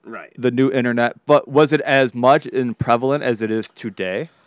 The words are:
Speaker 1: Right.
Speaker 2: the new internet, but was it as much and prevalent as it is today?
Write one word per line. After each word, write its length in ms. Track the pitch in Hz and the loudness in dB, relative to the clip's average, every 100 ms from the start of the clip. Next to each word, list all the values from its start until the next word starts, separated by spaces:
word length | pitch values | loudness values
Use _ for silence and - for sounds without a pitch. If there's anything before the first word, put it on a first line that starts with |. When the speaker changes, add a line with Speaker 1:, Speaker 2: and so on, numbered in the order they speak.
Speaker 1:
Right. 300 | - 107 76 - | -20 -18 -18 -6
Speaker 2:
the 140 | 123 | -2
new 180 | 120 135 | 2 2
internet, 560 | 131 123 120 120 - - | 2 -2 0 -2 -4 2
but 220 | 147 - | 2 4
was 240 | 143 151 | 2 2
it 80 | 147 | 2
as 320 | - 139 131 | 0 2 2
much 320 | 123 123 151 135 | 2 4 4 2
and 320 | - 123 113 | -4 -4 -4
prevalent 460 | - 120 131 143 | 0 0 0 -2
as 180 | 127 110 | -2 -2
it 80 | 110 | -2
is 200 | 110 107 | -4 -6
today? 600 | - 117 95 92 98 160 _ | -10 -12 -8 -6 -6 -8 _